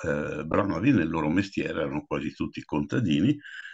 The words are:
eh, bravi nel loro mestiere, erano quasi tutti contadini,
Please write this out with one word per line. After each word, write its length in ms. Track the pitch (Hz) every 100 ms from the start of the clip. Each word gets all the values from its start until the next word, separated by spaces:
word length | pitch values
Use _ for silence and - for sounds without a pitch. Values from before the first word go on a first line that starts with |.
eh, 400 | 80 73 71 76 78
bravi 460 | 90 98 82 127
nel 180 | 113 80
loro 200 | 82 76
mestiere, 520 | 87 101 - 76 82
erano 240 | 73 73 -
quasi 280 | 71 73
tutti 300 | - 80 -
contadini, 720 | - 73 71 65 80 73 117 147 - - -